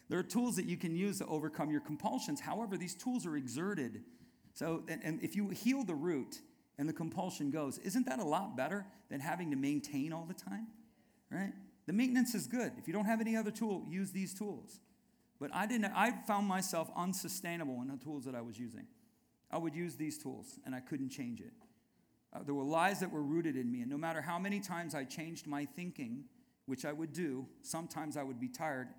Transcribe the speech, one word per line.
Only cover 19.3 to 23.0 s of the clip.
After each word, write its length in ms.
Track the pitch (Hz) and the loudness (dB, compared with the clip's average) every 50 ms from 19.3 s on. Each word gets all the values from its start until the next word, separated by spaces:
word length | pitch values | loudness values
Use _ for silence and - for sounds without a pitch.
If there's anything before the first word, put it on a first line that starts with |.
| _ _ _ - | _ _ _ -4
I 60 | - | -2
would 180 | 165 165 160 147 | 0 0 0 0
use 200 | 165 175 170 131 | 0 -2 -2 -2
these 220 | 135 156 151 151 | -2 -2 -2 -2
tools, 420 | - - 131 127 107 - - - - - | -4 -6 -6 -8 -8 -10 -12 -14 -12 -8
and 80 | - 131 | -8 -6
I 60 | 127 | -6
couldn't 300 | 127 - 160 135 135 127 | -4 -4 -2 -2 -2 -2
change 320 | - - 127 120 117 101 | -4 -4 -4 -4 -4 -6
it. 120 | - 117 - - - - _ _ _ _ _ _ _ _ _ _ _ _ - | -8 -10 -14 -18 -20 -20 _ _ _ _ _ _ _ _ _ _ _ _ -12
Uh, 100 | - - | -6 -4
there 100 | 139 143 | -2 0
were 100 | 139 135 | 0 2
lies 360 | 143 160 165 175 196 202 - | 4 6 6 6 6 6 4